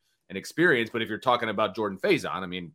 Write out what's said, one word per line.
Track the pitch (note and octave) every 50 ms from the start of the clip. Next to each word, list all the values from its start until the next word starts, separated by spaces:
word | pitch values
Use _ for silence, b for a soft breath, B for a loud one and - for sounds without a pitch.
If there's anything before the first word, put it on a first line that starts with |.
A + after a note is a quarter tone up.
| _ _ _ _ _ -
and | F#2+
experience, | G2 F#2+ - - D3+ F3 F3+ C#3+ A#2 A2+ G#2+
but | - A2+
if | A2+ G2
you're | A2 G2+
talking | - C3 A#2+ A#2 A#2 A2
about | G#2 G#2+ A2 G2+ F#2+
Jordan | A2+ G#2+ G2+ F#2+ -
Faison, | - G#3 E3+ A#2+ F2+ D#2
I | D#2 F2+ F#2+
mean, | F2 F2+ F#2 F2 D#2+